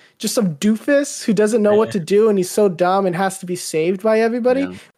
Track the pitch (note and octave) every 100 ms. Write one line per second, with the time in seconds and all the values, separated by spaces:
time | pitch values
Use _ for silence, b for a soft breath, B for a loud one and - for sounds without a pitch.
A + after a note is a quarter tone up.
0 | b - G#3 B3+ F#3+ C#3+ G#3+ A3 - C#4
1 | C#4 - - G3+ G#3+ A3+ G#3 G#3 G#3+ G3
2 | D#3+ G3+ A3 G3+ F3+ - G3+ E3 F3+ F#3+
3 | G3 E3+ F#3+ - F3+ F3+ - D#3 E3 G3
4 | A3 A3 A3+ A#3+ B3 C4+ C#4 G3 B